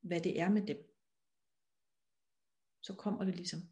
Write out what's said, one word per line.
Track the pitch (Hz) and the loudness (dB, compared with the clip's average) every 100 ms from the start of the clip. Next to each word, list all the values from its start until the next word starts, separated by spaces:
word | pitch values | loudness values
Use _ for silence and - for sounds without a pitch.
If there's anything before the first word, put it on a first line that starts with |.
hvad | 180 170 | 0 0
det | 175 - | 2 2
er | 175 | 4
med | 214 196 | 4 2
dem. | - - _ _ _ _ _ _ _ _ _ _ _ _ _ _ _ _ _ _ _ | -6 -8 _ _ _ _ _ _ _ _ _ _ _ _ _ _ _ _ _ _ _
Så | - | -12
kommer | 190 208 - | -4 -2 0
det | 190 175 | 0 0
ligesom. | 175 165 - | -4 -6 -10